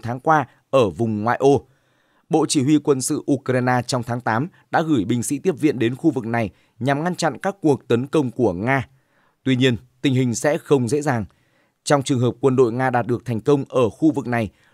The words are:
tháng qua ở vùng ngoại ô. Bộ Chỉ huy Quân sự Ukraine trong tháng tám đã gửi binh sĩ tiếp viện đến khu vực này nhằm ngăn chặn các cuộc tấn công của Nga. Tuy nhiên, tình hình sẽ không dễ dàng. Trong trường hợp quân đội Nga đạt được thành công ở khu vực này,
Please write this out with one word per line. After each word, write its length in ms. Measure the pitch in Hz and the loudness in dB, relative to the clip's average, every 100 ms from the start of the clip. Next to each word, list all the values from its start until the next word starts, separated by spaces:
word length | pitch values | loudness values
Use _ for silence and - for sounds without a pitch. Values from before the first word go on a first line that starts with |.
tháng 160 | 113 127 | -2 -6
qua 280 | - 156 131 _ _ | 0 2 0 _ _
ở 200 | 135 107 | 2 2
vùng 340 | 80 113 104 | 0 -2 -2
ngoại 140 | 110 120 | -2 2
ô. 300 | 135 139 - _ _ _ _ _ _ | 4 2 0 _ _ _ _ _ _
Bộ 160 | 160 170 | 0 0
Chỉ 140 | 156 | 0
huy 160 | 127 151 | 2 2
Quân 180 | 147 135 | 2 0
sự 220 | 127 143 - | 0 -4 -2
Ukraine 500 | 139 - 127 123 127 120 | -4 -2 -2 0 0 -2
trong 160 | 127 | -4
tháng 180 | 120 123 | -4 -6
tám 260 | 120 110 165 - _ | -2 -2 -4 -8 _
đã 100 | 139 | -2
gửi 240 | 165 143 95 | 0 0 0
binh 180 | 123 | -2
sĩ 160 | 110 139 | -2 -4
tiếp 200 | 185 135 | -4 0
viện 200 | 147 131 | 0 0
đến 160 | 117 131 | -2 0
khu 160 | 165 | 0
vực 140 | 131 110 | 0 -4
này 240 | 117 107 - _ _ | -4 -4 -8 _ _
nhằm 240 | 123 139 | -2 -2
ngăn 120 | 165 175 | -4 -4
chặn 220 | 160 117 | -4 -4
các 180 | 190 196 | -8 -2
cuộc 260 | 156 131 - | 0 0 0
tấn 200 | 117 135 | -2 0
công 240 | 165 127 | 0 -2
của 220 | - 113 | 0 0
Nga. 340 | 87 113 135 - _ _ _ _ _ | 0 -2 -2 -2 _ _ _ _ _
Tuy 120 | - 127 | -2 2
nhiên, 220 | 131 120 - _ | 2 0 -6 _
tình 120 | 147 | -2
hình 220 | 127 127 110 | 0 0 0
sẽ 220 | 151 165 | 0 -2
không 300 | - 143 120 | 0 0 2
dễ 140 | 147 | -2
dàng. 240 | 147 120 98 _ _ _ _ _ | -2 -4 -6 _ _ _ _ _
Trong 200 | - 147 | -2 0
trường 160 | 127 135 | 0 0
hợp 120 | 123 - | 0 2
quân 140 | 139 127 | 0 4
đội 160 | 123 | 2
Nga 180 | 117 131 | 2 -2
đạt 180 | 123 113 | -2 -2
được 180 | 120 - | -4 -4
thành 160 | 113 | -4
công 240 | 143 143 131 | 0 0 0
ở 200 | 135 117 | 0 0
khu 220 | - 160 | 2 0
vực 160 | 143 120 | 0 -2
này, 220 | 120 107 - _ | -4 -4 -8 _